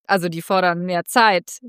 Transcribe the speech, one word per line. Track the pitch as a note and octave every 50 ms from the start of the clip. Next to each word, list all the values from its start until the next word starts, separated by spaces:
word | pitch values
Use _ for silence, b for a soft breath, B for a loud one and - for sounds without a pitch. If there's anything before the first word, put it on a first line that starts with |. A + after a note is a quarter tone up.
| _ -
Also, | G3 F#3+ E3 F3+
die | E3 E3
fordern | - - G3 F#3+ F#3 F3+ E3+ F3 F3
mehr | F#3 F3 E3+ E3+
Zeit | - - B3 A3+ A3 G3 F3 - - - - B3+